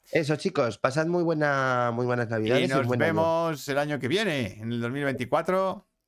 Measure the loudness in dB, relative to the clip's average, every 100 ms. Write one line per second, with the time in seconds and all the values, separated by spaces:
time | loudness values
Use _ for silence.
0 | _ 0 0 0 0 0 0 0 0 0
1 | 0 2 2 2 2 2 2 2 2 0
2 | 0 0 0 0 2 2 2 0 0 2
3 | 2 2 0 0 -2 -4 -2 -2 0 -2
4 | -2 0 0 -2 -4 -6 -6 -4 -4 -2
5 | -2 -2 -2 -2 0 0 0 -4 -12 _